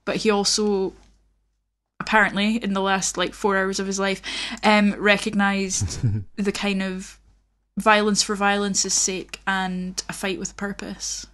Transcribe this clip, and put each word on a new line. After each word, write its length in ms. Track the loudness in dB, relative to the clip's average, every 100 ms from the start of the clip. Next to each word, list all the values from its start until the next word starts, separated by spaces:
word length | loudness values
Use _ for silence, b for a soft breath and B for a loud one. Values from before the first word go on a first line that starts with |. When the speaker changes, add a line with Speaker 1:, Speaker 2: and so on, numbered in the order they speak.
Speaker 1:
but 120 | -6 0
he 140 | 2
also 640 | 2 2 2 2 2 -2 -6 -18 _ _ _ _ _ _ _ _ -10
apparently 560 | 2 4 4 2 0 0
in 160 | -2
the 80 | 0
last, 360 | 2 0 0 -2
like, 180 | -4
four 220 | -2 0 2
hours 200 | 0 -2
of 80 | -4
his 120 | -2
life, 220 | -2 -2 B B B -2
um, 300 | 4 6 4
recognised 1040 | 2 2 2 2 2 2 2 -2 -2 -4 -2 0 0
Speaker 2:
<laughs> 140 | -4 -4
Speaker 1:
the 140 | -4
kind 300 | -2 -2 -2
of 360 | -2 -6 -10 -18 _ _ _ _ _ 0
violence 460 | 4 6 4 2
for 120 | 0
violence's 600 | 0 2 2 0 0 0
sake 460 | 0 0 -4 -8 -10 -4
and 560 | -2 -2 -4 -6 -8 -8
a 40 |
fight 260 | -6 -4 -4
with 140 | -6
a 20 |
purpose. 720 | -6 -8 -8 -10 -10 -10 -10 -12